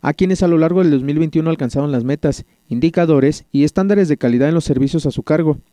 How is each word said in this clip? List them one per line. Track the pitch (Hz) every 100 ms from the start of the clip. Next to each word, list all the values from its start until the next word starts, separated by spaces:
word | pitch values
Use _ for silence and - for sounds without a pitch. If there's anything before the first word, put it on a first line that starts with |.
a | -
quienes | 147 190 185
a | 185
lo | 170
largo | 160 175
del | 180
dos | 143
mil | 135 151
veintiuno | 160 160 160
alcanzaron | 165 131 139 143
las | 135
metas, | 117 147 147 135 - _ _
indicadores | 117 160 165 170 151 135 151 _
y | 139
estándares | 147 - 196 202 180
de | 147
calidad | 127 120 139
en |
los | 165
servicios | - 131 135 165
a | 147
su | -
cargo | - 156 160 143 -